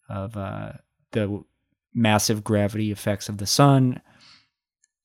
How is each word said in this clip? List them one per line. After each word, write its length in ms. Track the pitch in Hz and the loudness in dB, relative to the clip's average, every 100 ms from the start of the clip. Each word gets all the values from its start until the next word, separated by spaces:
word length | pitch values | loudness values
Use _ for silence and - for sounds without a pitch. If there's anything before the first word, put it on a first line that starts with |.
| - | -12
of, 220 | 101 98 107 | -10 -8 -8
uh, 360 | 98 104 107 - _ _ _ | -10 -10 -12 -16 _ _ _
the 300 | 113 101 101 - _ _ _ _ | -4 -2 -4 -10 _ _ _ _
massive 500 | 120 110 107 - 107 | 0 2 2 2 -2
gravity 480 | 101 104 104 107 107 | 0 0 0 -2 -4
effects 360 | 101 - 101 - | -4 -4 -4 -6
of 80 | 104 | -8
the 80 | 101 | -2
sun. 540 | - 143 135 127 123 _ _ - - _ _ _ _ _ _ | 4 6 6 4 0 _ _ -20 -20 _ _ _ _ _ _